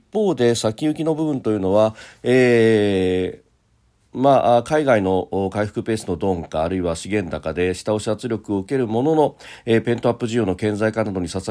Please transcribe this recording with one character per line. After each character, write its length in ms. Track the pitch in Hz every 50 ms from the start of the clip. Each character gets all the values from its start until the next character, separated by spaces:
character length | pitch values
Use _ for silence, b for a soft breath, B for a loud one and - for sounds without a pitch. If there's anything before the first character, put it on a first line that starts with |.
| _ _ -
方 220 | 214 214 190 160
で 200 | 123 123 120 117
先 300 | - - 107 107 - 156
行 100 | 151 151
き 80 | 160 156
の 120 | 160 160
部 100 | 147 160
分 160 | 151 143 127
と 100 | - 113
い 60 | 107
う 20 | 104
の 140 | 92 92 98
は、 220 | 107 110 110 110 B B B B B B
え 1200 | 120 123 131 127 123 120 117 113 113 113 107 104 101 98 95 92 92 90 92 95 - - - _
ー、 720 | _ _ _ _ _ _ _ _ _ _ _ _ _ -
ま 120 | 123 131 139 135 123 - 113 120
あ、 40 |
あ、 60 | 120 120
海 220 | - 156 156 151
外 160 | 135 120 107
の、 260 | 98 95 95 92 - -
お、 180 | - 95 98 95
回 160 | 90 104 104
復 180 | 101 - 117 90
ペ 100 | - 110
ー 40 |
ス 80 | 110 -
の 100 | - 90
鈍 320 | 78 101 98 92 85 80
化、 160 | - - 78 80
あ 60 | 87
る 80 | 95
い 40 | 92
は 140 | 87 85 82
資 140 | - - 95
源 200 | 101 107 98 82
高 240 | - 76 - 80 78
で 200 | 87 90 92 90
下 200 | - - - 107
押 80 | 107
し 60 | 107
圧 220 | 117 107 104 - 120
力 260 | 113 104 - - 104
を 40 | 98
受 100 | 95 -
け 80 | 139
る 100 | 131 123
も 160 | 107 110 117 131
の 120 | 156 160
の、 200 | 156 147 - - B B B B B B
え 140 | 120 113 110
ー、 40 | -
ペ 120 | 123 120
ン 40 | -
ト 80 | -
ア 60 | 123 120
ッ 20 |
プ 120 | - 123
需 100 | 110 113
要 80 | 120 110
の 100 | 92 90
顕 220 | 90 110 107 104
在 160 | 101 110 110 110
化 100 | 113 107
な 80 | 107
ど 80 | 95 95
に 80 | 90
支 120 | 80 - 95 - -